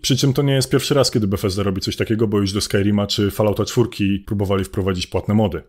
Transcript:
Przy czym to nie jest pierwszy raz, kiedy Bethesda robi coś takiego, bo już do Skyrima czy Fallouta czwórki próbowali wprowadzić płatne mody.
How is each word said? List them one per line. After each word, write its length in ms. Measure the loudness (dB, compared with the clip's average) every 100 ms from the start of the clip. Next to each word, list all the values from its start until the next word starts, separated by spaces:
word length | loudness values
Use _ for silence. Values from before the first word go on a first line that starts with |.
Przy 140 | -2 0
czym 160 | 2
to 100 | 2
nie 100 | 2
jest 180 | 0 2
pierwszy 240 | 0 2
raz, 160 | 2 2
kiedy 160 | 2 0
Bethesda 360 | 0 -2 -2
robi 180 | -2 -2
coś 160 | -4 -4
takiego, 320 | -2 0 2
bo 100 | 2
już 140 | 0
do 80 | -2
Skyrima 460 | -2 0 2 2 0
czy 240 | 0 0
Fallouta 340 | 0 0 0
czwórki 540 | 0 0 0 0 -2 -2
próbowali 460 | -2 -4 0 0
wprowadzić 420 | -2 -2 -2 -2 -2
płatne 280 | -4 0
mody. 280 | 2 2 -2